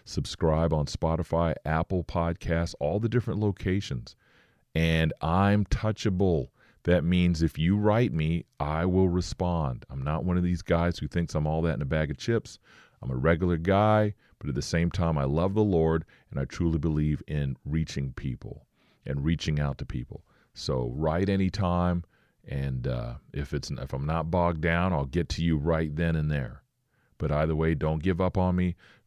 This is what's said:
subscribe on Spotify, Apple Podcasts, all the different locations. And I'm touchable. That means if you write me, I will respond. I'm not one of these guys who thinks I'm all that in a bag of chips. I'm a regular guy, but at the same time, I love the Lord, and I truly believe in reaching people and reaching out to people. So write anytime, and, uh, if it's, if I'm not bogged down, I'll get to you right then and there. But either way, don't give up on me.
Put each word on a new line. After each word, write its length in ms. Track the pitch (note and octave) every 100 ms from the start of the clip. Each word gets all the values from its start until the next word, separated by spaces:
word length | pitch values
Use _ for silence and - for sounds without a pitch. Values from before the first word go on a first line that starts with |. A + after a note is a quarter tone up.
subscribe 680 | - - - - D#2+ D#2 E2
on 140 | D#2 D2
Spotify, 680 | - D#2+ D#2+ E2+ E2 E2+ -
Apple 400 | D2+ D#2 E2+ F#2
Podcasts, 680 | E2 F2 E2 E2 - E2 E2+ -
all 200 | D2+ G2
the 80 | A2
different 320 | A#2+ A#2 F#2
locations. 760 | G#2+ - F#2+ G2 - - - - _ _ _ _ _
And 380 | D#2+ E2 E2 D#2+ -
I'm 420 | D#2 F2 G2+ G#2 G2+
touchable. 840 | - A2 G#2+ A2 F#2 G2 D#2+ C2 _ _ _
That 200 | - F2
means 380 | D#2+ F2+ F2 E2
if 160 | E2 -
you 180 | E2 G#2
write 340 | G#2 A2 B2
me, 320 | D#2 D#2 E2+ - -
I 240 | D2 D2+
will 240 | F2+ F#2 F#2
respond. 800 | F2 - - F2+ E2+ C#2+ A#1 -
I'm 140 | C2+
not 220 | C2+ D#2+
one 120 | F2+ F2+
of 60 |
these 200 | F2+ E2+
guys 360 | - E2+ E2+ -
who 100 | D#2
thinks 260 | F2 E2+
I'm 120 | D#2+ D2+
all 160 | D#2+
that 140 | E2 C#2
in 60 |
a 40 | C#2+
bag 240 | D#2 D2+
of 80 | C#2
chips. 400 | - A#2 - - _ - - -
I'm 100 | C2
a 60 | B1+
regular 400 | D2 E2+ F2+ E2+
guy, 580 | E2+ G2 G#2+ G#2+ G#2+ - _ -
but 100 | D2
at 60 |
the 80 | C2
same 280 | - E2+ E2+
time, 260 | - E2 D2+
I 80 |
love 300 | C#2 D2+ F#2+
the 100 | G2+
Lord, 400 | G#2+ F2 D#2+ D#2+ - _ -
and 80 | C#2
I 60 |
truly 340 | C2+ - E2+ D#2+
believe 440 | D#2+ D2+ D2+ D2 -
in 300 | D2 C#2 C2
reaching 480 | C#2 D#2+ D#2 - C#2
people 540 | - C2+ A#1+ G#1 - _ _ _ _ -
and 180 | C#2+
reaching 360 | D2 E2 - D2
out 180 | C#2+ C#2
to 80 | C2+
people. 380 | B1 B1 - - _ _
So 400 | - - C2 A#1+
write 360 | C2 D#2+ E2 G2
anytime, 760 | G2 F#2+ - F2+ F2 F2 F2 - _ _ _ -
and, 400 | C#2 C2+ C2 B1
uh, 280 | A#1+ A#1 C2 -
if 220 | C#2 C#2
it's, 160 | C#2+ -
if 240 | C2 C2
I'm 100 | C2+
not 260 | D2 E2 D#2+
bogged 300 | F2 F2 E2
down, 320 | E2 E2+ F#2
I'll 140 | D#2 C#2
get 240 | E2+ E2
to 120 | -
you 140 | E2 D#2
right 380 | D2+ D#2+ D#2+ D2
then 200 | E2+ D#2+
and 140 | D2+
there. 340 | D2 A#1+ - _ _ _ _ _ -
But 160 | D2+
either 240 | D2 D#2 D#2
way, 180 | D#2+
don't 280 | D#2 D#2 D#2
give 180 | F2+ F2
up 160 | F#2 F#2+
on 200 | F#2 F2+
me. 200 | F2+ E2+ - -